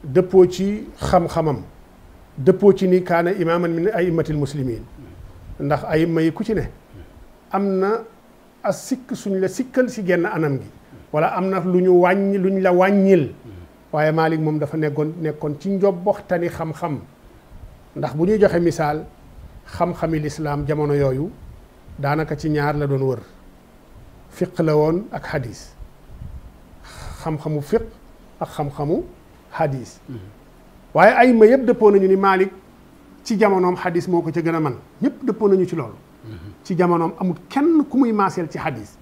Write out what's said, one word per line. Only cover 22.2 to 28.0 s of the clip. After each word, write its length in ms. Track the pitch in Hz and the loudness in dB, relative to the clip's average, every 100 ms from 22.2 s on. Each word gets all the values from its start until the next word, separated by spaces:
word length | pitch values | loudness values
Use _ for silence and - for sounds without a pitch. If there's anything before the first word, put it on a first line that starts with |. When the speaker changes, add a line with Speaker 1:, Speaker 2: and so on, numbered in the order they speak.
| 151 147 | -4 -4
Speaker 1:
ci 140 | 160 | -2
ñaar 260 | 151 147 147 | 0 0 -2
la 120 | 143 | -2
doon 140 | 139 | 0
wër. 160 | 135 117 - - - - - - - - - - - | -2 -4 -10 -20 -20 -20 -20 -20 -20 -20 -20 -20 -20
Fiq 280 | - 175 - | -8 -6 -2
la 160 | 160 151 | 0 2
woon 300 | 151 175 220 | 2 -2 -6
ak 120 | 180 - | -12 -8
hadis. 460 | 156 120 95 - - - - - - - - - - - - - - - - | -8 -8 -14 -20 -20 -20 -20 -20 -18 -16 -16 -20 -20 -20 -20 -20 -18 -16 -10
Xam-xamu 380 | 160 156 156 151 | -8 -6 -6 -6
fiq 200 | 139 226 - - | -2 -4 -4 -16